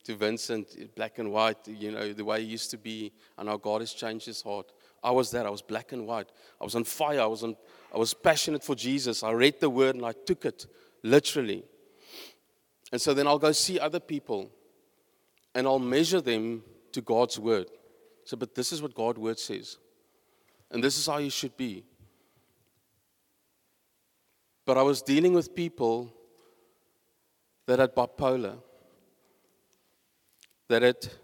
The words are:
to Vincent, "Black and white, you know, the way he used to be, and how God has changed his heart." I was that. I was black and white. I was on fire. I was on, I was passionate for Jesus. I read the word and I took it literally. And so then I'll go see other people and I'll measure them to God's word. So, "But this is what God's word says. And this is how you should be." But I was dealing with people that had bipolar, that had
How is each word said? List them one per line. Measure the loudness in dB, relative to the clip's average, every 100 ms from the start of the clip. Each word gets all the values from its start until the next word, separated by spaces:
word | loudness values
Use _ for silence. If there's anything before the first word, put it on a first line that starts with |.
| -12
to | -2
Vincent, | -2 -2 -4 -6 -8 -14 -14 -10
"Black | -8 -6
and | -4
white, | 2 2 0 -8
you | -10 -8
know, | -6 -6
the | -6 -4
way | -2
he | -4
used | -8 -10
to | -10
be, | -10 -10 -10 _ _ -10
and | -6
how | -4
God | -2 -4
has | -4
changed | -8 -8 -8 -10
his | -12
heart." | -8 -10 -10 _ _ _
I | 2
was | 2 2
that. | 0 -4
I |
was | -6
black | -8 -8 -8
and | -10 -6
white. | -6 -8 _ -20 -12
I |
was | -6 -4
on |
fire. | -4 -2 0 2
I | 2
was | 0
on, | -6 -8 -14 -20 -8
I | -2
was | -2
passionate | 2 2 4 2 -2
for | -2 -4
Jesus. | -2 -2 -2 -2
I | 0
read | 4 4 4
the | 2
word | 4 4 2
and | -4
I |
took | -6 -4 -2 -4
it | -8 -14 _ _ _
literally. | 6 6 6 -2 -2 -4 -10 _ _ _ -20 -20 -20 _ _ _ _ _ -10
And | -4
so | 0
then | 2 4
I'll | 4
go | 4
see | 2 0 0
other | -2 -4
people | -6 -8 -6 -6 -8 _ _ _ _ _ _ _ _ _ _ -2
and | 2
I'll | 2
measure | 2 2 2 2
them | 2 0 -2 -6 -12 -20 _
to | -8
God's | 0 2 2 0
word. | 0 0 -2 -12 _ _ _ _ -14
So, | -10
"But | -8
this | -6 -6
is | -4
what | -8
God's | -2 -2 -2
word | -4 -4
says. | -6 -8 -10 -18 _ _ _ _ _ _ _ _ _
And | 0
this | 0 0
is | -2
how | -2
you | -4
should | -4 -6 -6
be." | -8 -8 -16 _ -20 _ _ _ _ _ _ _ _ _ _ _ _ _ _ _ _ _ _ _ _ _ _ _ _ _ 0
But | 4
I |
was | 4 4
dealing | 2 4 6
with | 4 2 -4
people | -6 0 0 0 -4 -16 -20 _ _ _ _ _ _ _ _ _ _ _ _ _ 0
that | 4
had | 4 2
bipolar, | 0 0 0 0 -2 -10 -20 _ _ _ _ _ _ _ _ _ _ _ _ _ _ _ _ _ _ _ 0
that | 4
had | 4 2 -6 -16